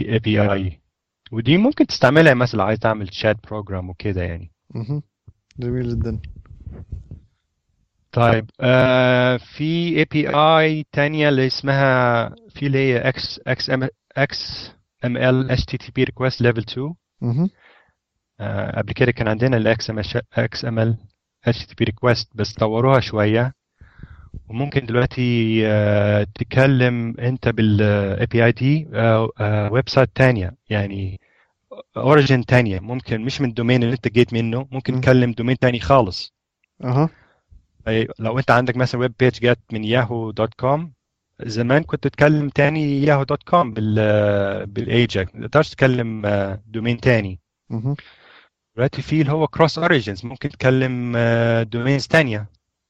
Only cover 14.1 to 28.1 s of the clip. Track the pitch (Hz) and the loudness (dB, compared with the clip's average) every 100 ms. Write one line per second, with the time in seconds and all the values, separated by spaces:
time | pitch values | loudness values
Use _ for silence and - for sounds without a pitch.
14.1 | - 143 - - - - _ _ _ 123 | -4 -4 -4 -14 -14 -18 _ _ _ -6
15.1 | 120 127 127 131 127 - 131 - - 127 | 0 2 2 0 -2 -2 -8 -8 -4 -4
16.1 | - 127 - 120 113 107 127 143 175 _ | -2 -4 2 0 0 -6 -8 -8 -10 _
17.1 | _ 123 123 185 - _ _ _ _ _ | _ -4 -2 -2 -6 _ _ _ _ _
18.1 | _ _ _ 104 101 101 113 104 - 123 | _ _ _ -6 -6 -4 -6 -6 0 0
19.1 | 120 110 107 131 120 110 113 - 110 104 | 2 -2 0 0 2 0 0 -4 -8 -6
20.1 | - - - 113 - 120 113 113 113 - | -6 -4 -4 -4 -6 -6 -2 0 -2 -8
21.1 | _ _ _ - 120 - - 113 107 123 | _ _ _ -4 -4 -8 -4 -4 0 0
22.1 | 113 - 107 104 - 110 110 131 135 - | 0 -4 -6 -6 -2 -2 2 4 2 2
23.1 | 110 104 110 127 - _ _ - - - | 0 2 2 0 -6 _ _ -20 -20 -20
24.1 | - - - - 113 143 139 117 117 127 | -20 -18 -20 -10 -6 -2 -2 0 0 0
25.1 | - 123 117 110 110 107 107 104 104 104 | 0 0 2 2 2 2 2 2 2 4
26.1 | 104 104 - 123 131 135 131 123 120 117 | 2 0 -6 -2 2 4 4 2 0 -6
27.1 | 117 120 127 120 113 110 104 104 101 98 | -4 -4 -2 -2 2 2 4 2 2 0